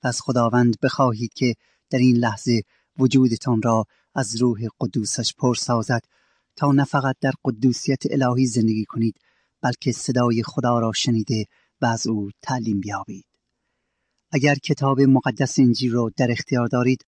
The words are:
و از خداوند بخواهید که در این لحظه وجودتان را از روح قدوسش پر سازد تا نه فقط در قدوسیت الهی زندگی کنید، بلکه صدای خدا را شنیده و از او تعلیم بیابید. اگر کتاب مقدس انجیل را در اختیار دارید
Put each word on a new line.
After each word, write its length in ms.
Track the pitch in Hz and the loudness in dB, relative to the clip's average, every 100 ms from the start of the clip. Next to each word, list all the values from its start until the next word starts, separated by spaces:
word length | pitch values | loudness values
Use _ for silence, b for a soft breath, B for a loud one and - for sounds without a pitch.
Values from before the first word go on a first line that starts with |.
و 40 | 127 | -4
از 140 | 120 | -4
خداوند 580 | - 123 117 120 120 107 | -2 2 2 4 2 2
بخواهید 540 | 135 - 131 107 117 | -2 2 0 0 -8
که 220 | - 127 113 _ _ _ | -2 -2 -2 _ _ _
در 100 | 131 | 2
این 180 | 127 120 | 4 4
لحظه 440 | 117 104 - 117 - _ _ - | 2 -2 -2 -2 -2 _ _ 0
وجودتان 640 | 131 135 127 113 - 117 | 2 4 2 0 -2 0
را 240 | 113 113 107 _ _ - | 2 0 0 _ _ -6
از 200 | 113 113 | -4 0
روح 320 | 123 107 113 _ | 0 0 -6 _
قدوسش 540 | 117 131 107 - 113 - | -6 -4 -4 -4 -6 -2
پر 180 | 131 117 | -2 -2
سازد 460 | - 120 110 120 _ _ _ _ _ - | -2 -2 0 -4 _ _ _ _ _ -4
تا 160 | 143 | 2
نه 120 | 139 | 2
فقط 320 | 139 147 131 127 | 2 0 -2 -2
در 100 | 139 131 - | -2 -2 -4
قدوسیت 580 | 110 127 120 - 135 139 | 0 0 0 -2 -4 -2
الهی 340 | 139 127 123 131 | 0 0 0 0
زندگی 400 | 117 110 107 104 | 0 0 -2 -6
کنید، 300 | - 113 - _ _ _ _ | -4 -4 -4 _ _ _ _
بلکه 300 | 131 123 - | -4 -4 -4
صدای 520 | 117 - 123 123 117 | -6 -4 0 0 0
خدا 360 | 113 - 123 120 | -4 -4 0 0
را 120 | 113 | 0
شنیده 540 | 107 - 113 107 110 104 _ _ _ | -2 -2 -2 -2 -4 -4 _ _ _
و 40 | 123 | -2
از 220 | 113 - | -2 -2
او 220 | 110 101 - | -4 -6 -12
تعلیم 380 | - 127 113 101 | -8 -6 -2 -4
بیابید. 460 | 98 101 95 95 _ _ _ _ _ _ _ _ _ _ _ | -4 -10 -10 -16 _ _ _ _ _ _ _ _ _ _ _
اگر 240 | 156 143 143 | 0 2 2
کتاب 460 | - 147 139 131 | 0 -2 0 4
مقدس 580 | 135 131 131 110 135 - | 6 4 2 -2 -2 4
انجیل 320 | 127 117 127 | 4 4 0
را 200 | 117 117 - | -2 -2 -2
در 140 | 123 | -2
اختیار 360 | 117 - 127 120 | -2 -2 -2 0
دارید 380 | 123 123 131 _ | 0 0 -2 _